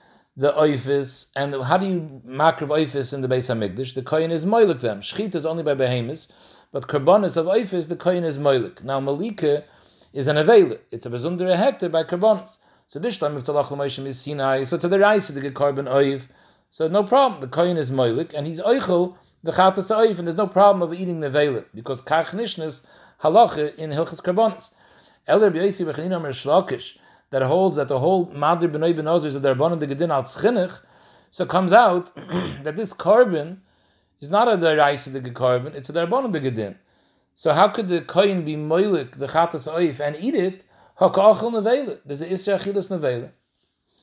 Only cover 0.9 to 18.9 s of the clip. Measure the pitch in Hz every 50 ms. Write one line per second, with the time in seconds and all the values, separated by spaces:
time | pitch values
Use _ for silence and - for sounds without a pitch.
0.9 | 143 143 135 127 - - - - - 135 139 143 143 135 127 131 160 185 196 190
1.9 | 185 170 156 151 135 131 - 240 131 135 151 165 160 - 156 139 151 156 156 127
2.9 | 123 143 131 - 143 139 131 127 131 127 123 - 120 113 107 98 90 113 131 127
3.9 | - 131 123 - 151 160 165 165 165 160 156 190 220 233 220 190 160 127 123 113
4.9 | 104 98 101 - - - 214 208 180 165 143 160 160 170 156 151 143 135 131 123
5.9 | 123 123 117 120 151 160 - - _ _ - - - _ _ _ - 139 131 -
6.9 | - 143 135 160 185 214 202 170 131 165 160 175 196 233 240 185 190 175 160 156
7.9 | 175 - - 180 185 180 170 160 143 139 147 143 135 127 110 90 - - - 127
8.9 | 135 135 135 143 143 147 196 226 202 - 160 147 143 143 - _ _ _ _ _
9.9 | _ _ _ _ - 139 135 147 147 151 156 175 233 208 180 135 110 - - -
10.9 | - 117 - 123 120 123 123 165 180 175 185 185 180 170 214 277 - - 190 170
11.9 | 160 160 160 - 185 175 196 220 208 185 190 - - - _ _ _ _ _ -
12.9 | - 143 175 247 202 - 156 147 151 143 123 - 147 147 139 - 143 143 143 139
13.9 | 127 135 135 135 131 127 - 147 151 143 135 135 135 135 135 127 170 156 - 175
14.9 | 190 196 196 208 214 202 190 - 139 139 139 143 131 139 143 143 135 135 131 120
15.9 | 131 139 143 139 139 131 127 - _ _ _ _ _ _ _ _ - - 160 160
16.9 | 175 208 202 196 247 277 277 254 196 - 135 123 - 156 175 180 175 160 143 123
17.9 | 135 135 127 117 113 135 165 165 - 151 143 160 165 160 - 208 247 269 190 190